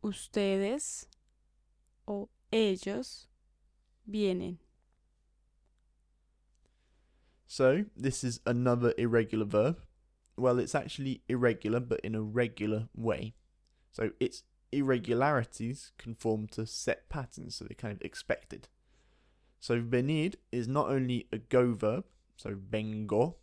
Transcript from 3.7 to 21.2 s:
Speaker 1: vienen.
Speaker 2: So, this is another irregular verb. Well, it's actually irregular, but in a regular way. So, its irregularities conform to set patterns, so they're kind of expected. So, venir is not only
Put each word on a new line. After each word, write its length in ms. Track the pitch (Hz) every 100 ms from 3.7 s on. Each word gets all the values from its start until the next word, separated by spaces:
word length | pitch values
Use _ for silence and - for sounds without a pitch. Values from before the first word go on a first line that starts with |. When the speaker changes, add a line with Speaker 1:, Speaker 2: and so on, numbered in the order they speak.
| _ _ _ 220
Speaker 1:
vienen. 480 | 208 202 180 180 180 _ _ _ _ _ _ _ _ _ _ _ _ _ _ _ _ _ _ _ _ _ _ _ _ _ _ _ _ _
Speaker 2:
So, 380 | - 131 156 208 -
this 280 | 135 131
is 160 | 123 117 -
another 480 | 123 123 120 120 -
irregular 480 | 117 117 110 110 104
verb. 320 | 107 120 170 - _ _ _ _ -
Well, 200 | 127 123
it's 160 | -
actually 480 | 143 - - 135 131 _
irregular, 540 | 123 120 113 107 117
but 180 | 120 113
in 160 | - 110
a 60 |
regular 680 | 107 113 120 - 104 107 113 -
way. 400 | 113 95 110 - _ _ _ _ _
So, 200 | - 110 -
its 240 | 127 - _ _ _
irregularities 1200 | 143 135 123 101 117 139 143 117 - 117 135 - _
conform 500 | 117 110 113 110 107
to 180 | - 110
set 440 | - - - _
patterns, 460 | 151 123 - - -
so 100 | -
they're 100 | -
kind 180 | 113
of 80 | 101
expected. 680 | - - - - - - - _ _ _ _ _ _ _ _ _
So, 220 | - 120
venir 500 | 117 123 135 156 165 - _
is 160 | 123 117
not 220 | 139 -
only 380 | 135 127 123